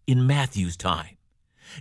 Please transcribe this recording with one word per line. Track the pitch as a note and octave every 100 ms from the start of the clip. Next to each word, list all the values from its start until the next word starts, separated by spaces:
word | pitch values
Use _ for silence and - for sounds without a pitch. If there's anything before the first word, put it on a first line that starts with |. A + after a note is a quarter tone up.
| -
in | B2+ B2+
Matthew's | C#3+ C3 G#2 F2 E2+
time. | F#2 D#2+ D#2+ - _ _ _ _ - -